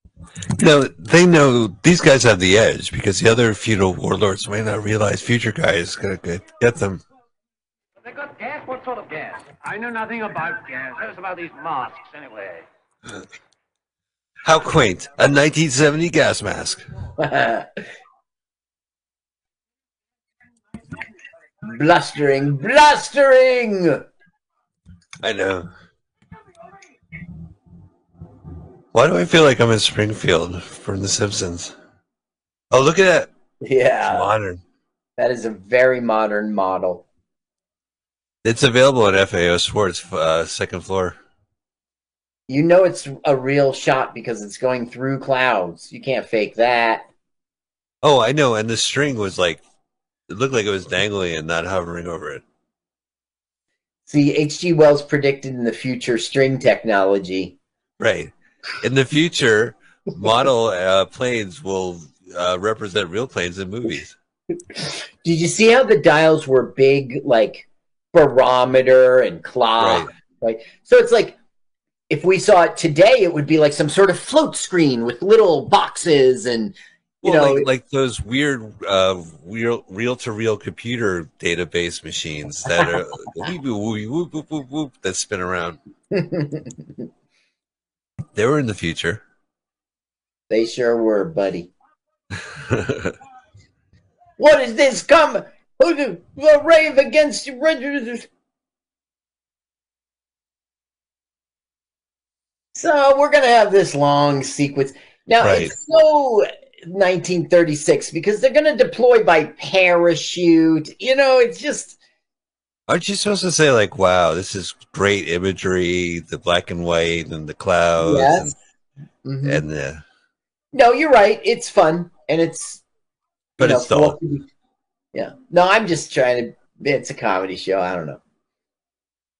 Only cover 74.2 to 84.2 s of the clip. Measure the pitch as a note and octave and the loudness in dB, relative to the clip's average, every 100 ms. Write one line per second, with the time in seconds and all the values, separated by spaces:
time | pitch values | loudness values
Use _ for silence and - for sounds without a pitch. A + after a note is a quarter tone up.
74.2 | - D4 D4 - - F3+ D3+ B2 A#2 A#2+ | -2 0 0 -2 -4 0 2 2 -4 -4
75.2 | F3+ A3+ G3+ D3+ - G3 D#3+ - F3 D3 | 2 4 6 2 2 2 2 -4 0 4
76.2 | C3 B2+ A#2 A#2 G#2+ - - _ _ _ | 4 2 -2 -4 -6 -10 -20 _ _ _
77.2 | F3+ D#3 C#3+ C#3 C#3 C3 - C#3 C3 A2 | 0 4 4 2 0 -2 -4 -2 -2 -4
78.2 | G#2 B2+ D3 C3+ A2 G2+ - F#2+ F#2+ F#2+ | -6 -4 -2 -4 -8 -12 -2 0 2 -2
79.2 | E2 D#2 E2 A2+ A#2 A#2 - F#2+ A#2+ B2 | -8 -20 -14 -6 -4 -4 -8 -8 -6 -6
80.2 | - G#2+ A2 G#2 - F2+ A#2 A#2+ A2+ F2 | -8 -6 -4 -4 -6 -12 -8 -4 -2 -4
81.2 | D#2 _ F#2 E2+ E2+ F2 E2+ C#2+ D#2 D2 | -6 _ -4 -4 -4 -4 -6 -8 -12 -12
82.2 | D#2+ D2+ D2 D2 - E2+ - F2 F2+ - | -10 -12 -12 -12 -4 -2 0 -2 -8 -14
83.2 | - - - F3+ C3+ G#2+ G#2 G#2+ G#2+ D3 | -18 -12 -10 -8 -8 -6 -6 -6 -6 -8